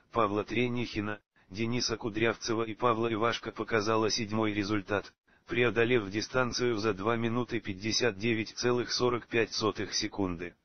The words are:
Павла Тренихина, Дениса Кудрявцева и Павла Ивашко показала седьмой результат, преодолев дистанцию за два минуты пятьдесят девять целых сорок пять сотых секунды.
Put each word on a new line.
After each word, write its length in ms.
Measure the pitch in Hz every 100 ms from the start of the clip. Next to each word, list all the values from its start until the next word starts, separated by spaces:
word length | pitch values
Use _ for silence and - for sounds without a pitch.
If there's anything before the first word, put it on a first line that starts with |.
| _
Павла 320 | 117 107 104
Тренихина, 760 | 98 110 123 120 113 110 104 104 _ _ _
Дениса 460 | 95 113 123 - 113
Кудрявцева 680 | 120 101 113 101 - 110
и 120 | 113
Павла 380 | 104 123 110 117
Ивашко 380 | 107 117 110 117
показала 580 | 107 107 113 104 110 110
седьмой 460 | - 107 107 110
результат, 580 | 104 98 107 95 101 - _ _ _ -
преодолев 600 | 117 123 107 117 123 98
дистанцию 640 | 104 101 127 127 107 123 110
за 180 | 110
два 220 | 95 101 117
минуты 420 | 117 117 120 117
пятьдесят 600 | - 92 107 104 123 95
девять 320 | 113 113 104
целых 420 | - 120 123 110
сорок 340 | - 123 120 -
пять 260 | 117 107
сотых 420 | - 110 95 98
секунды. 600 | - 107 - 95 85 87 -